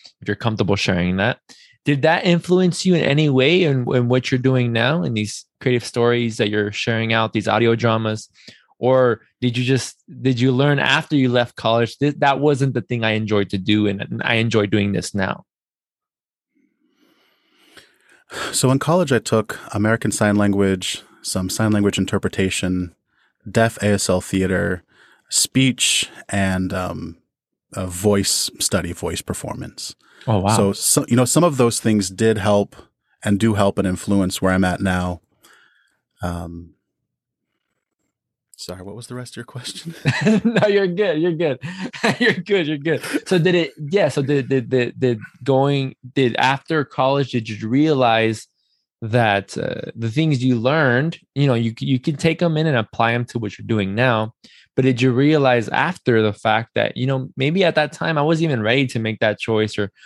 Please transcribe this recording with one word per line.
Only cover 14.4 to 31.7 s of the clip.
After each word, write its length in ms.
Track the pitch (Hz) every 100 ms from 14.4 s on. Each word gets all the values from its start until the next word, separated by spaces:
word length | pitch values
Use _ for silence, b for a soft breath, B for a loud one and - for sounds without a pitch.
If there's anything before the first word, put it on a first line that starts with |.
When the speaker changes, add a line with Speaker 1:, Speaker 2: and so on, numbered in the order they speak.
| 113 110 104
Speaker 1:
doing 260 | 107 101
this 200 | 98 -
now"? 320 | 101 95 - - _ _ _ _ _ _ _ _ _ _ _ _ _ _ B B B B B B B B B B B B B B B B
Speaker 2:
So 200 | - 131
in 80 | 135
college, 320 | - 175 160
I 80 | 120
took 400 | - 110 107 - -
American 380 | 98 107 113 110
Sign 240 | - 104 104
Language, 680 | 101 98 98 95 - - b b
some 280 | - 98 92
sign 220 | - 110
language 260 | 104 101 95
interpretation, 1000 | 92 98 95 - 95 - 90 90 90 - _ _ _ _ 110
deaf 280 | 104 113 -
A 40 | 104
S 160 | 101 -
L 120 | 92
theater, 600 | - 95 92 92 92 90 b b b b b
speech, 800 | - - 131 131 123 - - - B -
and, 440 | 98 95 92 92
um, 440 | 92 90 87 85 85 _ _ _ _ _
a 140 | - 92
voice 600 | 87 104 101 92 - - -
study, 320 | - 95 85
voice 300 | 90 85 -
performance. 760 | - 98 117 113 110 - - - B B -
Speaker 1:
Oh, 120 | 107
wow. 160 | 98 113
Speaker 2:
So, 160 | 101
so, 320 | 98 - - 139
you 80 | 120
know, 100 | 123
some 180 | 156
of 140 | 170 135
those 220 | 120